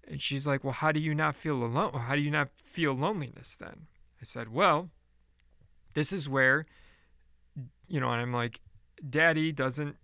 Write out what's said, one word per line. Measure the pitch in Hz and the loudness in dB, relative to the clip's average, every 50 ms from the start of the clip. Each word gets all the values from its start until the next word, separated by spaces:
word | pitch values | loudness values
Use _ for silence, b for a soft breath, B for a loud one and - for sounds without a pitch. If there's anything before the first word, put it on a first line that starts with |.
| - | -14
And | - - 139 - | -10 -8 -6 -4
she's | - 139 139 139 | -2 -2 -2 0
like, | 147 139 135 - | 0 0 0 0
"Well, | 139 127 | -4 -4
how | - - 156 151 | 0 0 2 2
do | 151 | 2
you | 151 160 151 | 0 0 0
not | 151 156 151 151 | 0 0 0 -2
feel | - - 160 147 127 120 | -2 -2 -2 0 0 0
alone? | 117 117 139 196 190 - | 0 0 0 0 0 -2
How | 139 117 117 135 | -4 -2 0 0
do | 147 147 | 0 0
you | 147 | 2
not | 147 151 156 160 _ _ - | 0 0 0 -2 _ _ -20
feel | - - - 160 147 135 | -14 -4 0 0 0 2
loneliness | 127 135 180 220 185 147 120 - - - - - | 2 0 -2 -2 -2 -6 -8 -10 -8 -6 -6 -6
then?" | - - - - - 160 - _ _ - - _ _ | -6 -8 -16 -16 -18 -20 -20 _ _ -20 -20 _ _
I | - | -12
said, | 107 - 123 117 113 | -10 -8 -8 -8 -6
"Well, | 110 135 196 190 156 147 180 175 - _ _ _ _ _ _ _ _ _ _ _ _ - - - - - _ - - | 0 2 4 4 4 4 0 -6 -14 _ _ _ _ _ _ _ _ _ _ _ _ -20 -20 -20 -20 -20 _ -6 -2
this | 147 151 - 196 | 0 2 2 2
is | 196 143 143 | 0 -2 0
where, | 135 135 131 131 135 151 160 b b b b b b b b b b b b _ - _ _ _ _ - 131 123 _ _ _ | 4 4 6 6 6 4 2 b b b b b b b b b b b b _ -20 _ _ _ _ -14 -14 -14 _ _ _
you | - - 147 | -4 -2 0
know," | 131 123 | 0 0
and | 120 117 | 0 0
I'm | 120 123 123 | 0 -2 0
like, | 120 120 120 113 - - - - - _ _ _ - - | -2 -2 -2 -4 -10 -20 -20 -20 -20 _ _ _ -14 -12
"Daddy | 139 123 147 160 170 160 156 156 160 156 | -4 0 4 4 4 4 4 0 0 0
doesn't | 139 131 131 127 139 151 147 127 - | 0 -2 -2 0 -2 -6 -6 -8 -12